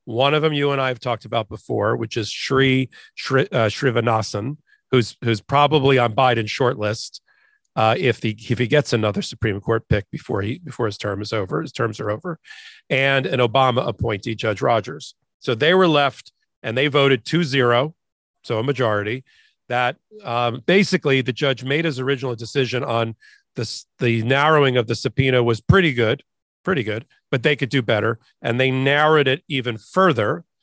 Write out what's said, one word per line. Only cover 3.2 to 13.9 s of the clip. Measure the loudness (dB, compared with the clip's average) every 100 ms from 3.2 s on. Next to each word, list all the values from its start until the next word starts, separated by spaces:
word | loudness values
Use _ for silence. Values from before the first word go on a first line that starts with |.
| -2 0 0
uh, | 0 0
Srinivasan, | 0 0 0 0 0 -2 -6 -6 -10 _ _ _
who's, | 0 0 -2
who's | -2 -2
probably | 0 2 4 4 4 4
on | 2
Biden's | 2 2 2 -2
short | -2 0 0
list, | -4 -4 -8 -16 _ _ _ _ _
uh, | 0 0 2
if | 0 0
the, | -4 -6 -4
if | -2
he | 0
gets | 0 2
another | 0 0 -2
Supreme | -6 -4 -4 -4
Court | -2 -4 0
pick | -2 -2
before | -10 -6 -4
he, | -4 -6
before | -10 -6 -6
his | -4
term | -6 -6
is | -4
over, | -4 -4 -6
his | -6
terms | -4 -4 -4
are | -6
over, | -6 -8 -12 -14 -20 -20 -20 -4
and | 0 2 0 0
an | 0
Obama | 2 4 2 2
appointee, | -2